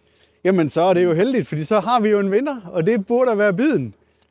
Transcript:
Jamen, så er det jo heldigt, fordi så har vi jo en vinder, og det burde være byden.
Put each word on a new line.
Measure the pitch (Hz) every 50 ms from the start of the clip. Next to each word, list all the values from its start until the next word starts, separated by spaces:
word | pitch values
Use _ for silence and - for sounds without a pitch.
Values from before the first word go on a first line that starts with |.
| _ _ _ _ _ _ _ _ -
Jamen, | 175 196 180 160 139
så | - 160
er | 170 190 185
det | 175 180
jo | 180
heldigt, | 160 160 202 262 262 233 143
fordi | - - 151 156
så | - 214 208
har | 165 220 247 240
vi | 208 214
jo | 208 202
en | 202 196
vinder, | 196 214 269 302 277 240 185 170
og | - 180 160
det | 196 233 233 190
burde | - 240 247 254 254 220 202
være | 208 208
byden. | 185 175 254 311 262 165 127 110 - _ _ _ _ _ _ _